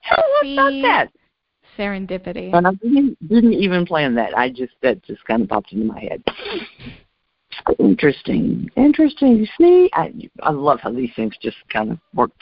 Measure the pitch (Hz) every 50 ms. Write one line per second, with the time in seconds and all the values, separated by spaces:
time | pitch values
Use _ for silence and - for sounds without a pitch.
0 | _ - - - 640 622 554 587 587 554 554 - - 554 554 - 539 494 392 269
1 | 139 120 _ _ _ _ _ _ _ _ _ _ _ _ _ - 208 202 202 190
2 | 190 180 180 185 185 180 175 - 185 185 180 175 175 180 196 190 - 233 262 277
3 | 285 269 - _ - 156 202 240 226 233 226 - 196 196 180 180 175 170 175 156
4 | 147 135 120 117 113 98 - 110 123 131 127 123 127 123 _ _ - 127 110 92
5 | _ _ 104 - _ - 113 113 110 101 110 107 104 _ 92 98 110 110 104 107
6 | 107 - - - - - - - 403 415 440 359 - - - _ - - - -
7 | _ _ _ _ _ _ _ _ _ _ - - - - - - - 202 190 -
8 | - 147 135 - - - - - - - - - - - _ - 254 294 294 -
9 | 320 294 - - - 269 240 220 214 214 - - 330 349 359 359 359 359 - -
10 | 165 - - - - - _ _ - - 156 143 139 147 139 117 - - 117 123
11 | 131 120 - - 113 110 104 - - 117 104 - _ _ - 110 110 107 113 -
12 | _ _ _ - 120 110 _ _